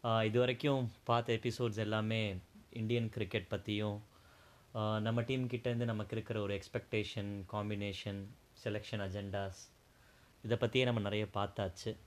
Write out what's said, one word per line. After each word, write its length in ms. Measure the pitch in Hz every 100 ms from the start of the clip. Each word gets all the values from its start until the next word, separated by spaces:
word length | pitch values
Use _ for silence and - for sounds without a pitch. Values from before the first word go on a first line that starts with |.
ஆ, 200 | 120 113
இது 160 | 110 117
வரைக்கும் 520 | 123 123 151 135 120 -
பார்த்த 300 | - 117 120
எபிசோட்ஸ் 440 | 113 123 110 120 107
எல்லாமே 580 | 107 110 110 110 104 92 - - -
இந்தியன் 400 | 117 110 120 113
கிரிக்கெட் 360 | 110 95 107 90
பத்தியும், 500 | 104 - 104 107 104 110 - - - - - -
ஆ, 240 | 110 107 110
நம்ம 220 | 110 117
டீம் 260 | 117 131 123
கிட்ட 200 | 120 123
இருந்து 200 | 117 120
நமக்கு 280 | 107 104
இருக்கிற 260 | 110 - 110
ஒரு 120 | 101
எக்ஸ்பெக்டேஷன், 880 | 101 - 110 - 110 101 - 101 101 95
காம்பினேஷன், 720 | 104 104 101 101 95 104 98 101 - - -
செலெக்ஷன் 320 | 113 104 -
அஜெண்டாஸ், 760 | 107 98 101 101 98 98 92 - - - - - - - -
இதை 140 | 110 117
பத்தியே 260 | 117 127
நம்ம 160 | 127 117
நிறைய 280 | 101 107 104
பார்த்தாச்சு. 640 | 101 101 - 98 - 107 110